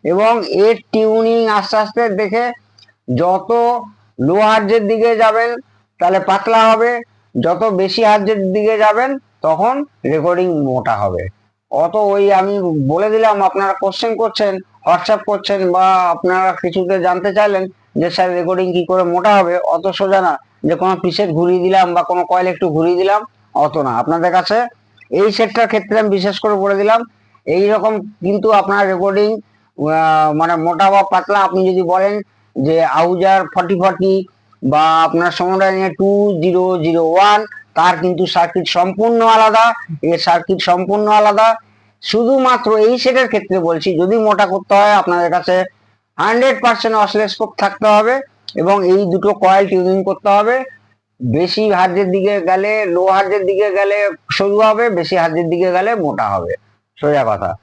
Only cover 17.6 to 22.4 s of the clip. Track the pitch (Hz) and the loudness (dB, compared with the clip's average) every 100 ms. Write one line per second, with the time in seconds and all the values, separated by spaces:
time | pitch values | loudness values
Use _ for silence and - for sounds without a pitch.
17.6 | 190 - _ - 170 175 185 180 170 185 | -6 -12 _ -4 -4 -2 -2 -2 -2 -2
18.6 | 185 180 165 185 180 175 190 202 175 175 | -2 -2 -2 0 0 -2 2 2 2 -2
19.6 | - 165 185 180 196 196 180 143 _ _ | -2 -2 -4 -4 0 2 0 -2 _ _
20.6 | - 170 185 185 185 165 202 156 175 180 | -4 -2 -2 -2 -4 -2 -2 0 0 0
21.6 | 180 190 175 175 170 180 175 180 | 2 2 2 0 -2 -4 -2 -2